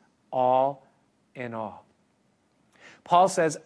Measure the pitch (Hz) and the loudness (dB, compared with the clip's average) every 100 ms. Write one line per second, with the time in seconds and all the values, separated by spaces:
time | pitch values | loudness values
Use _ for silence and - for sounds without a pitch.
0 | _ _ _ 131 127 131 135 139 _ _ | _ _ _ -2 2 2 0 -4 _ _
1 | _ _ _ 139 120 113 104 - _ _ | _ _ _ -16 -12 -10 -12 -14 _ _
2 | _ _ _ _ _ _ _ _ - - | _ _ _ _ _ _ _ _ -20 -20
3 | - 175 190 185 160 151 | 0 4 4 2 -2 -4